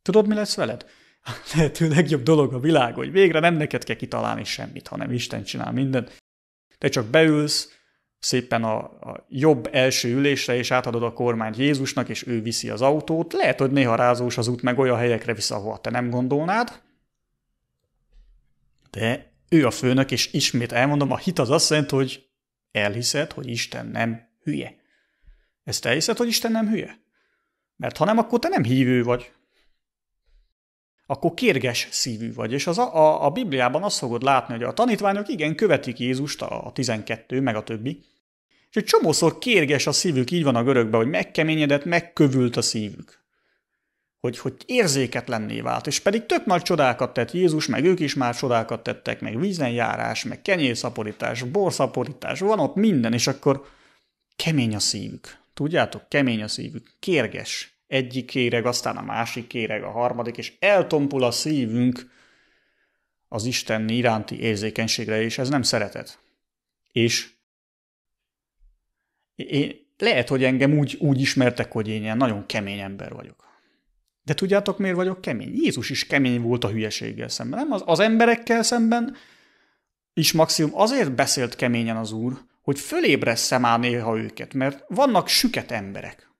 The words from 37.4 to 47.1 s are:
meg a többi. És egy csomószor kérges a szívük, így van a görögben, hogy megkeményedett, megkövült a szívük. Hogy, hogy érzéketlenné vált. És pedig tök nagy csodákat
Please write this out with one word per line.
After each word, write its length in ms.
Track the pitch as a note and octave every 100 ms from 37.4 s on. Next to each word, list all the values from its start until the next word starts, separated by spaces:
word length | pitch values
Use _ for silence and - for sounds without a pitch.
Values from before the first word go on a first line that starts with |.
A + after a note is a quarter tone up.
meg 140 | C3+ G#2+
a 80 |
többi. 400 | G#2 A2 A#2+ - _ _ _ _ _ _ _
És 60 | A3
egy 80 |
csomószor 540 | - A4 G3+ D3 E3 D3+
kérges 500 | B3+ G#3 C#3+ C#3+ -
a 40 |
szívük, 400 | C#3 F#3 C3 B2
így 120 | F3
van 120 | C#3+ A#2
a 80 |
görögben, 360 | A#2+ C3 A2+ A2+
hogy 100 | A#2
megkeményedett, 760 | F3+ F#3 - D#3 D#3 D3 C#3+ E3+
megkövült 720 | F3 E3+ - D3 B2+ B2 A#2+
a 60 |
szívük. 580 | A2+ A2+ G#2 - - _ _ _ _ _ _ _ _ _ _ _
Hogy, 180 | B2+ A#2
hogy 180 | C3+ - -
érzéketlenné 960 | B3 F#3 C#3 B2 B2+ B2 A#2 G#2+ A2+
vált. 260 | A#2+ A#2+ D3
És 120 | -
pedig 260 | G3+ A3 A3+
tök 200 | F4 -
nagy 160 | F3+
csodákat 520 | - E3+ C3 A#2 B2